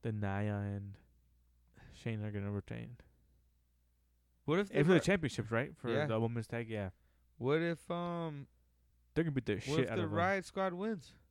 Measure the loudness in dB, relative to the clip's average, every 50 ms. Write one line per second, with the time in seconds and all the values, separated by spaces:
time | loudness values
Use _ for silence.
0 | -2 -2 -2 0 0 0 0 0 0 0 0 0 -2 -2 -4 -6 -8 -10 -12 -14
1 | -20 _ _ _ _ _ _ _ _ _ _ _ _ _ _ -20 -20 -20 -20 -8
2 | -6 -4 -4 -4 -4 -4 -4 -4 -2 -2 -2 -4 -4 -6 -10 -10 -10 -12 -14 -16
3 | -20 -20 _ _ _ _ _ _ _ _ _ _ _ _ _ _ _ _ _ _
4 | _ _ _ _ _ _ _ _ _ 2 2 2 2 0 2 2 6 8 8 8
5 | 8 6 4 4 2 -2 -2 -2 -2 0 2 0 0 0 -6 -8 -4 0 0 0
6 | 2 2 2 2 2 2 0 -2 -4 -4 -4 -6 -4 -4 -4 -4 -4 -4 -6 _
7 | _ _ _ _ _ _ _ -4 0 2 2 2 2 0 -2 -4 -6 -6 -6 -4
8 | -4 -4 -4 -4 -4 -6 -6 -8 -12 -14 _ _ _ _ _ _ _ _ _ _
9 | _ _ _ 0 2 2 2 0 0 0 -2 -2 0 0 2 2 2 2 0 -2
10 | -2 0 2 2 2 2 2 -2 -4 -6 -4 -2 -2 -2 -2 -4 -4 -4 -4 -6
11 | -8 -16 -20 -20 _ _